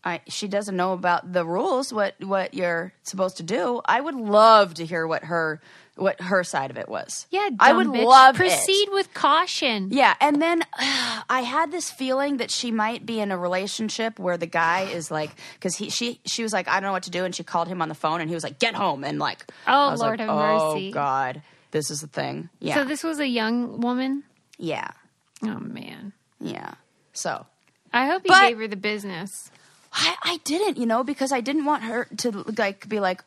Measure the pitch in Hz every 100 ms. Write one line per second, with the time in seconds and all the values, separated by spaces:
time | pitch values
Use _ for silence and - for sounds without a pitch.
0 | - 165 - - 202 202 202 185 185 185
1 | 180 175 185 180 165 180 359 262 269 214
2 | 196 - 196 196 185 196 175 165 185 _
3 | - 190 190 - 165 240 311 240 - 233
4 | 302 269 214 208 220 220 196 165 165 170
5 | 160 156 156 170 160 156 - - - -
6 | 190 - 180 190 175 151 135 123 - 110
7 | - - - 370 403 214 262 381 370 262
8 | 233 262 262 254 359 349 - 392 403 392
9 | 381 - 294 311 359 - 277 214 190 254
10 | 233 - 294 294 330 339 - - 269 269
11 | 240 220 - 262 240 285 320 339 - -
12 | 262 262 285 277 226 - 247 226 214 233
13 | 226 226 202 185 175 185 190 - 220 -
14 | 226 220 185 175 165 170 165 180 190 175
15 | 156 156 151 - - - 185 - 208 -
16 | 233 233 - - 220 185 175 185 196 185
17 | 180 180 185 180 170 175 170 185 160 156
18 | 156 170 156 170 151 139 226 226 190 139
19 | 139 147 143 - - - - 269 285 254
20 | 226 220 220 151 151 160 156 151 147 -
21 | 143 135 131 131 - _ _ 156 147 147
22 | 151 - 135 143 170 _ - 294 269 302
23 | 330 302 277 240 220 240 240 - 240 247
24 | 262 277 - _ _ - 165 143 - -
25 | _ _ _ - 220 - - - - -
26 | 202 - _ _ - - - - _ _
27 | _ - 170 - - _ _ _ _ 240
28 | 269 370 370 370 392 226 220 196 208 208
29 | 196 170 190 - - _ _ _ _ -
30 | 311 359 330 339 - 320 415 269 233 226
31 | 262 277 269 269 233 302 285 294 220 233
32 | - 214 247 202 - 220 202 196 202 208
33 | 190 185